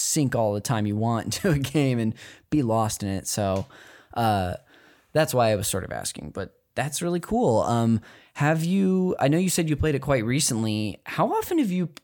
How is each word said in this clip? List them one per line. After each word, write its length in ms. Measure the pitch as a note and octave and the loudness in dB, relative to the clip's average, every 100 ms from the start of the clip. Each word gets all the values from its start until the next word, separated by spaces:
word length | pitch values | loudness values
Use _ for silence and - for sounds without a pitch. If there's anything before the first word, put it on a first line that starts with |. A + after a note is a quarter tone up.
| - | -2
sink 280 | D#3 C#3 A#2+ | 0 0 2
all 180 | A2 | 0
the 80 | G#2 | 0
time 240 | - A#2 G#2 | -2 -2 0
you 100 | G#2 | 0
want 280 | A2+ A#2 - | 0 -2 -4
<laughs> 180 | - | -2
into 80 | G3+ | 0
a 60 | D3 | 0
game 400 | C3+ D#3 C#3 B2 | 0 0 0 0
and 140 | A2+ G#2+ - - _ | -2 -4 -12 -20 _
be 140 | D3+ | 0
lost 380 | B2 A2+ A2 - | 2 2 0 -2
in 80 | G2+ | -4
it. 180 | G2 - | -4 -4
So, 380 | - G2 F#2+ - - - - - - | -2 0 0 -4 -12 -20 -20 -10 -2
uh, 400 | A2+ G#2 F2+ - - - - _ _ | 0 2 0 -4 -12 -20 -20 _ _
that's 200 | D3+ D#3 | 0 2
why 180 | B2+ A2+ | 2 2
I 40 | G#2+ | 2
was 120 | G#2+ | 0
sort 160 | F#2+ | -4
of 80 | - | -4
asking, 400 | - - - D2+ | -8 -8 -10 -12
but 240 | G2 F#2+ _ _ - | -10 -12 _ _ -6
that's 260 | C#3 D3 | -4 -4
really 180 | F3 F3 | -4 -4
cool. 420 | - A3+ G#3 A2+ | -2 0 4 4
Um, 400 | - A#2 A#2 A2+ - - - | 2 2 2 2 -2 -16 -14
have 300 | - C#3+ D#3+ | -2 0 2
you, 520 | E3 G3 F#3+ F#3 F#3 - | 0 2 2 2 0 0
I 80 | C3+ | 2
know 100 | D#3 | 2
you 120 | F#3 | 2
said 200 | F3 D#3+ | 0 0
you 60 | C#3+ | 0
played 200 | D#3 D3 | 0 0
it 40 | |
quite 240 | - C3+ A2 | 0 0 2
recently. 720 | C3+ C#3 A2+ A2 G#2+ G#2+ - - | 0 0 0 0 0 -2 -6 -8
How 220 | - G3+ | -2 0
often 240 | G#4 G#4+ F4 | 0 0 0
have 120 | A#3 | 0
you, 180 | F3+ E3+ - | 0 -2 -6